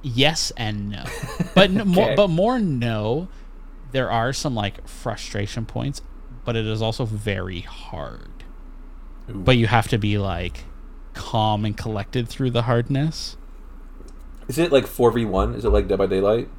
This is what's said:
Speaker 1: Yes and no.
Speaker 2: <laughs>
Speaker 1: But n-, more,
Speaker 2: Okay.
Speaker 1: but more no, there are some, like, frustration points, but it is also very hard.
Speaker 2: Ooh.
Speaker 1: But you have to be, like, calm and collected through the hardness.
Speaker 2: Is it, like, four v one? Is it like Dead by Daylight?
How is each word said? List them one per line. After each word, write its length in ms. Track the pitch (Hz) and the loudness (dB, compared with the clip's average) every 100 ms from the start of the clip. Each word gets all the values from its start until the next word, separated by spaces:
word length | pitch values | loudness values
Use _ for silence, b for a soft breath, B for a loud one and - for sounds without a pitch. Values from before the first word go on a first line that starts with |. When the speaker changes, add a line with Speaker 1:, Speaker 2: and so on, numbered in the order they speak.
Speaker 1:
Yes 480 | 135 117 135 165 - - | -2 4 4 4 -4 -4
and 340 | 113 107 101 | -4 -4 -4
no. 140 | 104 - - - | -6 -8 -8 -8
Speaker 2:
<laughs> 260 | - 170 | -4 2
Speaker 1:
But 160 | - 196 | 6 6
n-, 160 | 196 202 | 6 4
more, 180 | 180 196 | 4 6
Speaker 2:
Okay. 80 | - | 6
Speaker 1:
but 120 | 202 | 4
more 300 | 160 208 254 | 4 4 4
no, 680 | 196 131 117 110 107 135 185 b b - - - - | 2 0 0 0 0 -2 -4 b b -16 -16 -16 -4
there 180 | 131 117 | -2 2
are 220 | 113 120 | 2 2
some, 220 | 139 151 | 0 -2
like, 320 | 117 101 - - | 0 -2 -4 -14
frustration 800 | - 123 104 - 104 101 - 113 | -8 -6 -6 -4 -4 -2 -4 -6
points, 360 | 117 131 143 - - - - | -4 -4 -4 -12 -14 -14 -8
but 120 | - 113 | -4 -2
it 100 | 110 | 0
is 140 | 110 | 0
also 220 | 110 110 | 0 0
very 560 | 117 107 104 98 92 87 | -2 -2 -2 -2 -2 -8
hard. 720 | - - - 78 65 55 - - - - - - - - - - - | -10 -12 -10 -8 -8 -10 -14 -14 -14 -14 -14 -14 -16 -16 -16 -14 -10
Speaker 2:
Ooh. 60 | |
Speaker 1:
But 220 | 104 90 127 | -2 4 6
you 100 | 110 | 6
have 220 | 117 - | 4 4
to 100 | 117 | 0
be, 200 | 104 104 | 2 0
like, 460 | 98 87 90 - - - - - - | 0 -2 -6 -8 -14 -16 -16 -16 -14
calm 500 | - - 113 107 107 | -12 -4 0 2 2
and 120 | 110 104 | 0 -2
collected 520 | 117 107 98 127 117 | -4 -4 -2 -4 -4
through 220 | - 131 | -2 0
the 120 | 123 | 2
hardness. 760 | 120 117 117 135 156 - - - - - - - - - - - - - - | 2 2 2 0 0 -2 -10 -12 -16 -16 -16 -16 -16 -16 -16 -16 -16 -14 -6
Speaker 2:
Is 100 | 123 | 0
it, 140 | 170 | 6
like, 140 | 139 - | 4 4
four 240 | - 120 | 4 4
v 140 | 117 | 6
one? 300 | 110 92 107 | 2 2 2
Is 100 | 120 | 0
it 60 | 110 | 4
like 180 | 101 95 | 4 4
Dead 100 | 98 | 2
by 80 | 98 | 4
Daylight? 420 | 95 98 113 - | 4 4 4 0